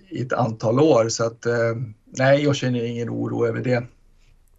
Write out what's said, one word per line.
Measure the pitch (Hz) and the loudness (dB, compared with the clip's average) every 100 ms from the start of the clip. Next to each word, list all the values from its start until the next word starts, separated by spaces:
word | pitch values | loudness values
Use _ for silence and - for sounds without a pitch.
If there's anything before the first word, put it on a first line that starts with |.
| - | -12
i | 131 | -8
ett | 127 | -6
antal | - 120 110 117 127 | -2 -4 -2 0 4
år, | 156 120 113 | 6 4 2
så | - 113 | 0 -4
att, | - 120 | -4 -2
eh, | 120 117 117 113 - | 0 0 -2 -8 -12
nej, | _ - 131 143 | _ 0 4 4
jag | 147 - | 4 0
känner | 127 123 | -2 -2
ingen | 117 117 117 | -4 -4 -6
oro | 117 113 113 117 | -4 -4 -2 -2
över | 110 | -2
det. | 127 120 123 _ _ _ _ _ _ | 0 -2 -2 _ _ _ _ _ _